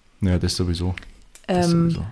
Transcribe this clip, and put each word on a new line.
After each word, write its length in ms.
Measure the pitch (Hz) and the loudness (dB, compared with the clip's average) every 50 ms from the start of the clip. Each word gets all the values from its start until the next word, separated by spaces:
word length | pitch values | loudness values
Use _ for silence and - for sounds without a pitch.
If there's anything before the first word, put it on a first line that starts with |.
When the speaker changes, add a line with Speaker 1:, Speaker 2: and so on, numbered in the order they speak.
| _ _ _ _ | _ _ _ _
Speaker 1:
Ja, 160 | - 92 90 | 0 2 2
das 180 | 87 90 87 - | 2 0 -2 -2
sowieso. 400 | - 92 87 85 85 90 92 87 - - - - - - - - - - | -2 -2 -2 -2 -2 -2 -4 -4 -6 -12 -16 -20 -20 -20 -20 -20 -12 -6
Das 200 | - 185 180 175 | -2 0 2 4
Speaker 2:
Ähm, 240 | 170 170 170 170 170 | 4 4 2 2 0
Speaker 1:
sowieso. 140 | 160 - - 107 | 0 -4 -6 -10